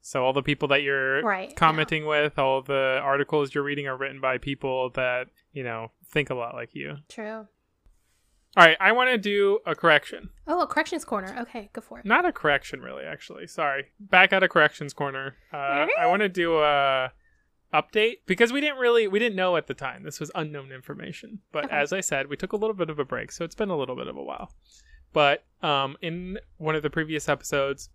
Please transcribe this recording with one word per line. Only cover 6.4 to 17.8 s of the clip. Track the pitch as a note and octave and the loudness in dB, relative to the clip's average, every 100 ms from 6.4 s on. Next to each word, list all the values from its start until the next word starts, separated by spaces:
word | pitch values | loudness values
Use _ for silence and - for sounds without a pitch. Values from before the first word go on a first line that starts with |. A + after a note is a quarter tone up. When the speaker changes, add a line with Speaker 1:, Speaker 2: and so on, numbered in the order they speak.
| A#2 B2 | -6 -8
Speaker 1:
like | A#2 | -12
you. | - C#3+ D3 D3+ | -12 -12 -12 _
Speaker 2:
True. | - G#3+ A3 G#3 _ _ _ _ _ _ _ _ _ _ - | -12 -10 -12 -14 _ _ _ _ _ _ _ _ _ _ 8
Speaker 1:
All | E3+ | 8
right, | D#3+ | 8
I | F#3+ | 4
wanna | A#3 B3+ B3 | 4 2 2
do | G3+ G3+ G3+ G3+ - | 0 2 2 2 -2
a | D#3 | 0
correction. | E3+ D3+ - - - - - | 4 4 2 -14 -16 -18 -4
Speaker 2:
Oh, | E4+ | -2
a | D#4+ | 0
corrections | - D#4 E4+ - | 0 -2 -4 -6
corner. | G#3+ F#3+ A#3+ | -6 -6 -10
Okay, | A#3 A#3+ G3+ | -12 -12 -14
go | - | -16
for | - A#3+ | -16 -12
it. | F#3+ | 2
Speaker 1:
Not | B3 F4+ | 4 4
a | |
correction, | - D#3 C#3 - C3 | 0 0 0 -2 -14
really, | B2 C3+ | -12 -12
actually. | C#3+ D3+ - - F3 | -12 -12 -14 -16 -14
Sorry. | - D3+ C#3 C3+ _ | -4 -2 -2 -8 _
Back | G#3 F#3 F#3+ | 4 6 8
at | F#3+ | 6
a | F#3 | 4
corrections | E3+ D3+ - D3 | 6 4 2 -12
corner. | - C#3+ C3+ C3+ - _ | -6 -6 -6 -10 -12 _
Uh, | D3+ C#3 C#3 | -6 -2 0
Speaker 2:
Really? | D3+ D5 | 0 2
Speaker 1:
I | - | 2
wanna | A3 G#3 | 2 2
do | F3+ E3+ E3 | 0 0 4
a | D3+ C#3+ C#3 C3 B2+ _ _ _ _ _ _ | 4 4 2 2 -2 _ _ _ _ _ _
update, | D3+ | -2